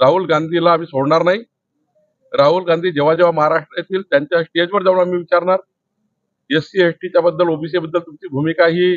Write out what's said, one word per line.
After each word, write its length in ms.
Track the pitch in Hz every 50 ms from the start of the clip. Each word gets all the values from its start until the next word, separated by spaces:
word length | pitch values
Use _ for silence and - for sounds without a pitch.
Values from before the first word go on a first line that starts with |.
राहुल 240 | 127 135 165 190 185
गांधीला 460 | 156 160 151 160 160 170 170 165 175
आम्ही 160 | 170 165 170 160
सोडणार 360 | - 131 139 147 165 165 165
नाही. 200 | 175 190 226 233 _ _ _ _ _ _ _ _ _ _ _ _ _ _ _ _ _ - 131
राहुल 260 | 139 147 165 185 185
गांधी 280 | 170 165 165 170 185
जेव्हा 240 | 160 143 143 156 165
जेव्हा 160 | 165 175 170
महाराष्ट्र 460 | 165 156 151 156 160 165 151 - - 175
येतील 240 | 165 - 190 190
त्यांच्या 420 | 190 - 147 143 147 - 180 165 160
स्टेजवर 400 | - - 165 175 175 196 202 180
जाऊन 160 | 185 185 185
आम्ही 180 | 180 175 180 180
विचारणार, 420 | 175 - 180 175 175 180 185 190 - _ _ _ _ _ _ _ _ _ _ _ _ _ _ _ _ - 139
एससी 280 | 160 151 - - 190 180
एसटीच्या 380 | 170 165 - - 180 175 175
बद्दल, 260 | 160 175 165 156 180 170
ओबीसी 300 | 160 147 160 160 156 180
बद्दल 220 | 160 160 165 175
तुमची 280 | 170 165 151 - 190 175
भूमिका 380 | 139 135 147 160 165 170 170
ही 280 | 170 165 175 180 185 180